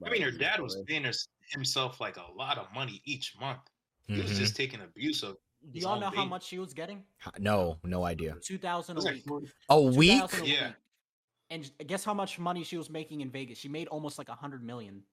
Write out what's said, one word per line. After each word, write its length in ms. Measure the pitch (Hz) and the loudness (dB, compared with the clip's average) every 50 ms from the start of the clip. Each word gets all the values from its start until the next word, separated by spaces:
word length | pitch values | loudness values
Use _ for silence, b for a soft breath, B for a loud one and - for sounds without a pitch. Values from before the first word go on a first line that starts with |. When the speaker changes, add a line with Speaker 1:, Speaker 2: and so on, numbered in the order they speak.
| 87 | -6
Speaker 1:
I 20 | |
Speaker 2:
by 60 | - | -2
Speaker 1:
mean, 100 | 240 208 | 0 0
her 80 | 151 131 | 0 0
Speaker 2:
the 80 | 120 110 | 0 0
Speaker 1:
dad 220 | 143 180 202 123 | 0 0 0 0
was 160 | 127 104 95 | -2 -4 -6
Speaker 2:
way. 80 | 98 - | -8 -4
Speaker 1:
paying 180 | 151 160 151 135 | -4 -2 -2 0
hers-, 240 | 120 117 - - _ _ _ _ - | -2 -2 -2 -6 _ _ _ _ -10
himself, 500 | - 139 127 - - 135 131 117 - - | -8 -4 -2 0 0 0 0 0 -2 -6
like, 160 | 113 98 - 90 | -6 -6 -6 -10
a 80 | 87 87 90 | -14 -14 -10
lot 200 | 107 135 139 139 | -8 -2 -2 -2
of 160 | 117 92 95 | -2 -4 -8
money 300 | 107 131 135 113 101 - - | -6 -6 -6 -6 -8 -12 -8
each 300 | 143 143 131 - - - - | -8 -8 -6 -6 -10 -8 -6
month. 200 | 131 139 123 - - - _ _ _ _ _ _ - | -6 -6 -6 -8 -14 -20 _ _ _ _ _ _ -6
He 80 | - 104 98 | -4 -2 -2
was 100 | 92 98 | 0 0
Speaker 3:
Mm-hmm. 80 | 101 98 | 0 2
Speaker 1:
just 160 | 104 104 - | 2 0 0
taking 240 | - 135 131 117 107 | 0 -4 -4 -4 -12
abuse 420 | 92 85 _ 104 131 156 151 - - | -14 -16 _ -4 -4 -2 -2 -2 -4
of 80 | 101 | -6
Speaker 4:
Do 380 | 95 - _ _ _ _ - 147 120 | -10 -12 _ _ _ _ -20 -14 -10
Speaker 1:
his 80 | 165 | -6
Speaker 4:
y'all 120 | 180 190 214 | -2 -2 -2
Speaker 1:
own 60 | 208 | 0
Speaker 4:
know 60 | 202 | -2
how 60 | 190 196 202 | -2 0 0
Speaker 1:
baby. 60 | 190 180 | -2 -2
Speaker 4:
much 160 | 180 180 - | -4 -8 -8
she 120 | - 185 185 | -8 -8 -8
was 120 | 185 139 | -8 -8
getting? 320 | 131 156 165 185 202 190 196 _ _ _ - | -8 -10 -10 -10 -10 -14 -16 _ _ _ -14
Speaker 3:
H-, 140 | 92 - 104 | -14 -8 -2
no, 380 | 98 104 104 98 90 85 80 80 - | 2 4 4 4 4 2 0 -4 -4
no 200 | 90 90 90 87 | -2 0 0 0
idea. 320 | 87 82 78 80 78 76 - | 0 0 -2 -4 -6 -6 -8
Speaker 4:
Two 180 | - - 190 - | -10 -8 -8 -6
thousand 360 | 190 175 175 170 160 180 165 | -4 -2 -2 -2 -4 -4 -4
Speaker 1:
It 40 | 160 | -2
was 60 | 190 | 0
Speaker 4:
a 40 | 156 | 0
Speaker 1:
like 60 | 135 | -2
Speaker 4:
week. 100 | 120 - | -2 -6
Speaker 1:
forty. 240 | 143 147 143 143 - - _ - - | -6 -6 -6 -6 -10 -16 _ 6 8
Speaker 3:
A 100 | 143 156 | 10 10
week? 300 | 139 131 127 143 165 185 | 10 10 10 10 12 12
Speaker 4:
Two 60 | 226 277 | 12 10
thousand 200 | - - - 180 | 8 4 -2 0
a 60 | 160 | 2
Speaker 1:
Yeah. 200 | 139 147 139 - - | 2 2 2 0 -2
Speaker 4:
week. 80 | - _ _ _ _ _ _ _ _ _ _ _ _ _ _ - | -6 _ _ _ _ _ _ _ _ _ _ _ _ _ _ -10
And 140 | 165 160 143 | -10 -10 -10
j-, 200 | 135 - - 156 | -12 -12 -14 -6
guess 200 | 139 190 190 - | -4 -4 -2 0
how 100 | 214 208 | -2 0
much 240 | 202 190 190 - 175 | 0 -2 -2 -4 -2
money 240 | 170 175 175 175 | -2 0 0 -2
she 140 | 156 - 175 | -4 -4 -6
was 120 | 165 147 156 | -6 -6 -6
making 320 | 156 160 156 156 156 147 | -6 -8 -8 -6 -6 -6
in 80 | 135 127 | -6 -6
Vegas? 280 | 123 135 135 120 113 - | -6 -8 -8 -8 -10 -12
She 100 | - 139 | -10 -8
made 200 | 147 160 170 - | -6 -6 -6 -6
almost, 300 | 156 156 151 143 - 151 | -6 -6 -6 -6 -8 -8
like, 100 | 131 - | -10 -12
a 60 | 117 | -12
hundred 260 | - 143 143 139 123 | -10 -10 -10 -10 -10
million, 400 | 117 117 123 120 110 98 98 98 - _ | -10 -10 -10 -10 -10 -12 -14 -16 -20 _